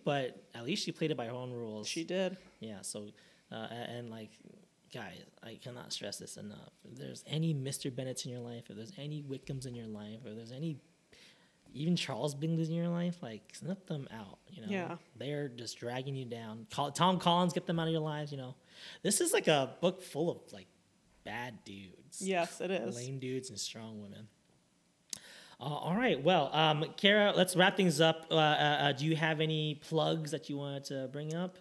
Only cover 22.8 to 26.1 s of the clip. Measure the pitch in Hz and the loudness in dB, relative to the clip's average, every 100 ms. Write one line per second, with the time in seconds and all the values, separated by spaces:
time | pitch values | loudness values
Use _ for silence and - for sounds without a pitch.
22.8 | 117 120 127 135 127 131 131 101 - 113 | -2 -6 -6 -6 -4 -4 -6 -8 -8 -8
23.8 | 110 107 101 101 107 _ _ _ _ _ | -12 -12 -12 -14 -18 _ _ _ _ _
24.8 | _ _ _ - - - - - 135 147 | _ _ _ -14 -14 -20 -20 -10 -6 -4
25.8 | 151 202 254 | 0 2 4